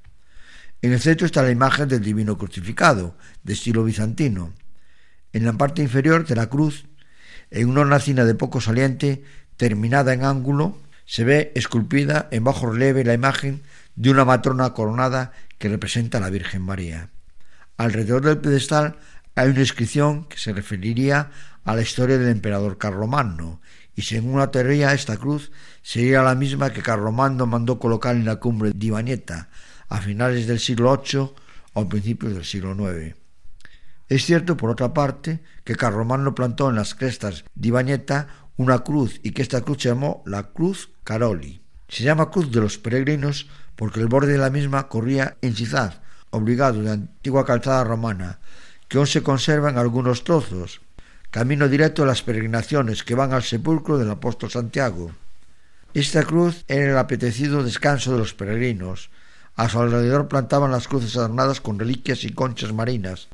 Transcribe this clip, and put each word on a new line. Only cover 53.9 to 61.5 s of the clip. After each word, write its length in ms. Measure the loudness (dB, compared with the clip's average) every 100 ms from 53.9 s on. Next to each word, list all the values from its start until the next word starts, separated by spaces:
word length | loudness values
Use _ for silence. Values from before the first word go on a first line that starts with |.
| 0
del 140 | 0
apóstol 400 | -2 -4 -4 -6
Santiago. 600 | -6 -4 -2 -2 -4 -10 -10 -12 -12 -14 -18 -20 -20 -6
Esta 300 | -2 0 2
cruz 380 | 2 2 2 0 -2
era 240 | 0 2
el 60 | 2
apetecido 640 | 0 0 -2 -2 0 0
descanso 480 | 0 0 0 0 0
de 60 | 0
los 160 | -2
peregrinos. 720 | -4 -4 -2 -2 -2 -6 -8 -10 -16 -20 -20 -12 -4
A 100 | 0
su 100 | 2
alrededor 480 | 2 4 4 2 2
plantaban 420 | 0 2 2 4
las 180 | 0 0
cruces 280 | -2 -2 -2
adornadas 460 | -2 2 0